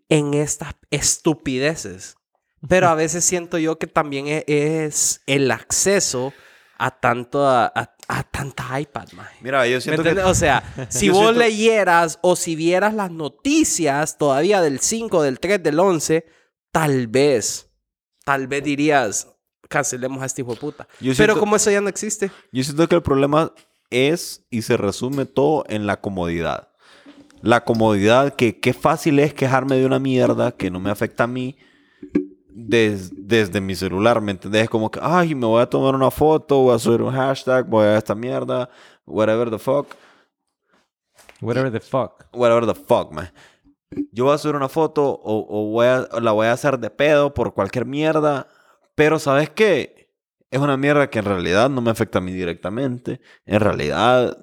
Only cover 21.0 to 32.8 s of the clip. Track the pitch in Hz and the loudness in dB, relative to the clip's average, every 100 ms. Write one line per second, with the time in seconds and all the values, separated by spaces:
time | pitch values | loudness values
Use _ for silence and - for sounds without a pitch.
21 | 127 131 214 208 208 208 208 202 202 190 | -2 2 4 4 2 2 2 0 -2 -6
22 | 214 - 196 - _ 123 139 143 165 170 | -8 -6 -8 -8 _ -6 -2 0 2 2
23 | 156 135 143 151 165 - _ _ _ 123 | 2 2 2 2 0 -6 _ _ _ 0
24 | 139 170 - - _ 113 113 113 101 - | 2 0 -6 -14 _ -6 0 0 0 -2
25 | 123 139 131 - 143 156 - 107 104 95 | -4 -4 -2 2 2 2 -2 -4 -2 -2
26 | 104 92 85 85 80 60 - _ _ - | -4 -4 -2 -2 -2 -6 -10 _ _ -20
27 | - - - _ 101 117 - 113 110 101 | -20 -20 -20 _ 2 2 2 0 2 2
28 | 104 123 139 - 117 - 127 - 147 156 | 4 4 2 0 -2 0 -4 0 0 0
29 | 165 143 127 - 135 131 135 131 131 131 | 2 2 2 0 0 0 0 0 2 0
30 | 135 127 117 117 117 - 92 90 101 104 | 0 2 2 0 -2 -4 -6 -4 -6 -4
31 | 110 - 120 127 127 - _ _ _ _ | -4 -2 -4 -4 -8 -12 _ _ _ _
32 | - - - - _ 101 113 117 | -8 -6 -6 -14 _ -18 -2 2